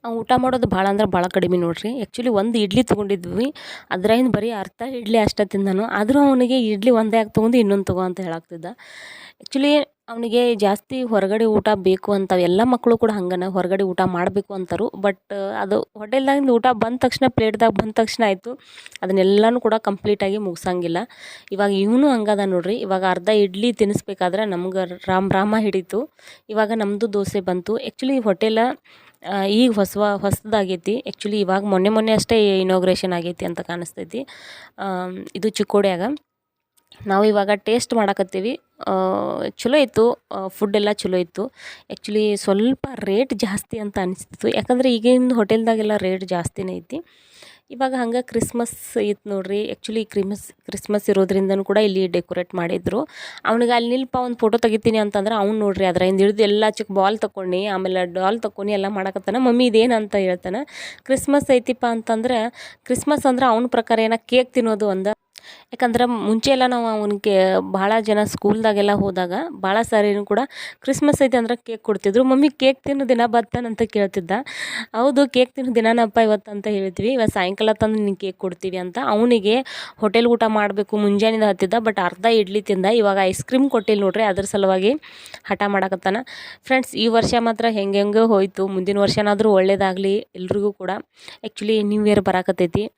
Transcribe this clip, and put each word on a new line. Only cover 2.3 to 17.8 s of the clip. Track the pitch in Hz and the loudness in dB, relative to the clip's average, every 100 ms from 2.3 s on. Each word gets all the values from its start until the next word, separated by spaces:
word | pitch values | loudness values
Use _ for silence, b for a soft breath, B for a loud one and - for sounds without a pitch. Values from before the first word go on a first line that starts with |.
| 208 214 233 | 0 2 0
ಇಡ್ಲಿ | 208 202 | 2 2
ತೊಗೊಂಡಿದ್ವಿ, | 240 202 202 196 175 180 254 B B B B | 2 0 0 -4 -4 -4 -4 B B B B
ಅದ್ರಾಗಿಂದ | 185 202 226 254 | -2 2 4 4
ಬರೀ | 208 220 | 0 -2
ಅರ್ಧ | 220 190 _ 240 | -6 -10 _ -10
ಇಡ್ಲಿ | 262 214 226 | -8 0 2
ಅಷ್ಟೇ | 208 - | 2 0
ತಿಂದನು. | 202 196 196 190 | -2 0 0 0
ಆದರೂ | 220 202 208 285 | -2 -2 2 4
ಅವನಿಗೆ | 285 262 247 262 220 | 4 4 2 2 0
ಇಡ್ಲಿ | 208 220 | 0 4
ಒಂದೇ | 233 220 226 | 4 4 0
ಯಾಕೆ | 214 | 0
ತೊಗೊಂಡು | - 220 240 | 0 4 4
ಇನ್ನೊಂದು | 208 202 | 4 2
ತಗೋ | 190 185 | 0 -2
ಅಂತ | 185 180 | -4 -4
ಹೇಳಾಕ್ತಿದ್ದ. | 185 165 _ 170 165 240 B B B B B B | -8 -8 _ -16 -16 -18 B B B B B B
Actually | - 269 285 294 - _ - | -6 0 2 2 0 _ -16
ಅವನಿಗೆ | 233 233 233 247 | -8 -2 0 2
ಜಾಸ್ತಿ | 226 202 208 _ 262 | 2 2 0 _ -6
ಹೊರಗಡೆ | 247 220 190 214 | 0 0 2 2
ಊಟ | 226 208 202 | 2 2 0
ಬೇಕು | 208 185 185 - | 0 2 0 0
ಅಂತ | 202 190 | -2 0
ಎಲ್ಲ | 185 175 180 | 2 2 2
ಮಕ್ಕಳು | 240 240 240 226 | 2 2 2 2
ಕೂಡ | 226 | 2
ಹಂಗನ | 208 180 180 | 0 -4 -4
ಹೊರಗಡೆ | 185 190 180 190 | -2 -2 -2 0
ಊಟ | 196 180 | -2 0
ಮಾಡಬೇಕು | 190 175 185 190 - | 0 0 -2 -2 -6
ಅಂತಾರು. | 196 185 175 226 | -10 -6 -4 -4
But | - 202 190 _ 202 196 214 | -2 -4 -4 _ -8 -6 -6
ಅದು | 202 208 | -2 -2
ಹೋಟೆಲ್ದಾಗಿಂದ | - 214 214 254 269 277 269 | -2 -12 -4 -2 2 2 2
ಊಟ | 233 254 | 2 2
ಬಂದ | 233 226 254 | 0 -2 0
ತಕ್ಷಣ, | 254 - 262 | -2 2 0
ಪ್ಲೇಟ್ದಾಗ | - 220 214 226 | 2 0 2 2
ಬಂದ | 202 | 2